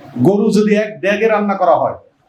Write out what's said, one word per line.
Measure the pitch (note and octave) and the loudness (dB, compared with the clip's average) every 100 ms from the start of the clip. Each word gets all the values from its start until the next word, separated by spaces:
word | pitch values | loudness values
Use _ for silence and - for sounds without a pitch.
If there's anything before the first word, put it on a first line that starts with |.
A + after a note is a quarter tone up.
| - B2 | -14 0
গরু | C3+ G3+ A3 | 2 2 2
যদি | G3 G#3+ G#3 | 2 2 0
এক | G#3+ - | -2 -6
ড্যাগে | F#3+ G3+ A3 | -4 0 0
রান্না | G#3 G3+ | 0 -2
করা | F#3+ F3 C#3 | 0 2 2
হয়, | A#2+ - - _ | 0 -6 -16 _